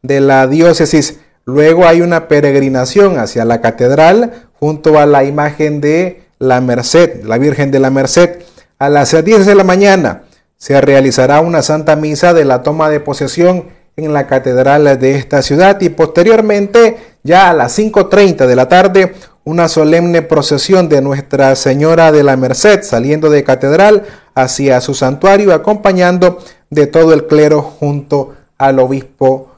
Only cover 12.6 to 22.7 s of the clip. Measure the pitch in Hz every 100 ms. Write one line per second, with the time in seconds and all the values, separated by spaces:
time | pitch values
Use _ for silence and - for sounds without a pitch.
12.6 | 131 156 156 151 147 139 135 175 175 185
13.6 | - _ _ - 156 147 135 135 131 127
14.6 | 131 147 147 135 131 139 131 143 131 143
15.6 | 185 196 180 170 160 170 180 226 214 202
16.6 | 202 233 226 226 - _ - 175 190 165
17.6 | 127 - 214 208 190 196 196 156 127 123
18.6 | 131 180 190 185 185 - - _ - 165
19.6 | 165 - 151 165 175 170 160 156 147 143
20.6 | - 190 170 147 135 139 - 139 135 131
21.6 | 139 135 151 165 160 151 143 131 131 131
22.6 | 208